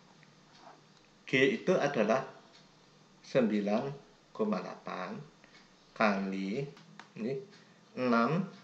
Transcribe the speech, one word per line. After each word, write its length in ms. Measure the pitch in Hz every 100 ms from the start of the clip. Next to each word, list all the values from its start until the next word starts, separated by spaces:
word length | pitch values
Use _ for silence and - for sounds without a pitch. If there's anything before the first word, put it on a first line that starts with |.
| - - - - - - - - - - _ - -
G 320 | 131 135 110
itu 140 | -
adalah 540 | 185 139 123 104 131 - - - - - - - - - -
sembilan 640 | - 139 110 104 101 113 139 - - - _ -
koma 240 | 107 92
delapan 560 | 90 90 92 92 92 139 - - - - - _ - -
kali 720 | 107 98 98 95 98 123 143 - - - - -
ini 180 | 113 - - - - - - 127
enam 500 | 127 117 120 170 - -